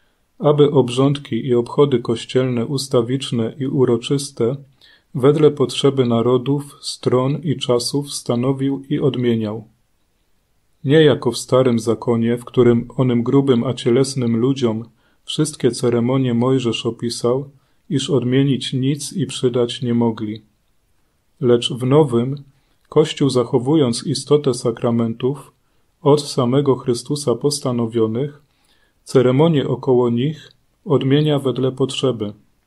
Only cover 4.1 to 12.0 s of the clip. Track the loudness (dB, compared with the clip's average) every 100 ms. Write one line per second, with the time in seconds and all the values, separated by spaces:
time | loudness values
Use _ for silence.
4.1 | -4 -4 -4 -2 -2 -10 _ -20 _ _
5.1 | 0 2 4 4 2 -2 0 0 2 2
6.1 | 2 2 2 0 -4 -6 -14 -14 -6 -2
7.1 | 0 0 -2 -4 -4 -2 -2 -2 -6 -6
8.1 | -8 -4 -2 -2 -2 -4 -4 -4 -2 0
9.1 | 0 0 0 -2 -8 -14 _ _ _ _
10.1 | _ _ _ _ _ _ _ 2 6 6
11.1 | 4 0 -4 0 2 4 2 0 -2